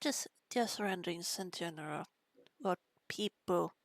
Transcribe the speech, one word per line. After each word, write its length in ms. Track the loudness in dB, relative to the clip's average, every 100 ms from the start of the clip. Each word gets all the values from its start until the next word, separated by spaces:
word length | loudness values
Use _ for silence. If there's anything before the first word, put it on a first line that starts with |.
Just, 260 | 0 0 -4 _ _
just 260 | 0 2
surroundings 640 | 2 0 0 0 -2 -2 -4
in 120 | -4
general. 540 | -4 -4 -4 -6 -4 -6 _ _ _ -20 _
Or 100 | 0 0 _ _ _
people. 680 | -2 -2 _ 2 4 4 -2